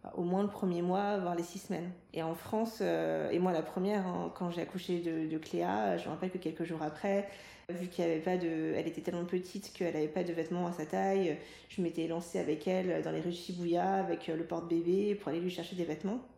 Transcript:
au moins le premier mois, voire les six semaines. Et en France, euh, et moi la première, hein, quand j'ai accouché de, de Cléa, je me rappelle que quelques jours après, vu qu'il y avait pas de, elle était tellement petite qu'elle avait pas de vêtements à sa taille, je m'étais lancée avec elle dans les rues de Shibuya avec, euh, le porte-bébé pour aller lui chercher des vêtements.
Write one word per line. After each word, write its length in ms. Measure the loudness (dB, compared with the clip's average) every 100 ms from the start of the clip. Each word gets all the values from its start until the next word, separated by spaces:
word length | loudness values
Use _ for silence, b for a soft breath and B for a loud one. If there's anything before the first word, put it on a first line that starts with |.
| -8 -2
au 80 |
moins 180 | 2 4
le 80 | 2
premier 320 | 0 0 2
mois, 360 | 2 2 2 2
voire 180 | 0 -2
les 80 |
six 160 | -2 -8
semaines. 320 | -4 -4 -4 -10 -8
Et 100 | -4
en 100 | -2
France, 460 | -4 -2 0 0 0
euh, 480 | 2 2 2 2 2
et 100 | 2
moi 120 | 4
la 100 | 2
première, 460 | 0 0 2 2 0
hein, 240 | -2 -4 -2
quand 160 | -2
j'ai 100 | -2
accouché 380 | -4 -4 -2 0
de, 280 | 0 0 0
de 100 | -2
Cléa, 600 | -2 0 2 2 2 0
je 80 | -2
me 40 |
rappelle 200 | -2 -2
que 60 | -2
quelques 260 | -4 -2
jours 180 | -4 -2
après, 460 | -2 -2 2 2 0 B B B -8
vu 180 | -6 -4
qu'il 180 | 0 2
y 20 |
avait 120 | 2
pas 180 | 2 2
de, 360 | 2 0 0 0
elle 120 | 0
était 140 | -2
tellement 240 | -2 -2 0
petite 460 | 0 -2 -8 -10
qu'elle 220 | -2 0 2
avait 120 | 0
pas 160 | 0
de 100 | 0
vêtements 340 | -2 0 0 0
à 60 |
sa 120 | -2 -2
taille, 520 | 2 4 4 4 0 B B B
je 120 | -2
m'étais 260 | 0 0 0
lancée 320 | -2 -2 -2
avec 280 | 0 0 2
elle 340 | 2 2 0
dans 80 | 0
les 100 | -2
rues 100 | -2
de 40 | -4
Shibuya 600 | -6 -2 2 4 4 2
avec, 340 | 2 -2 -2
euh, 80 | -2
le 80 | -2
porte-bébé 680 | -4 2 2 4 4 4 0
pour 140 | 0
aller 120 | 0
lui 80 | 0
chercher 260 | -2 -6 -2
des 100 | -2
vêtements. 340 | 0 0 -2 -6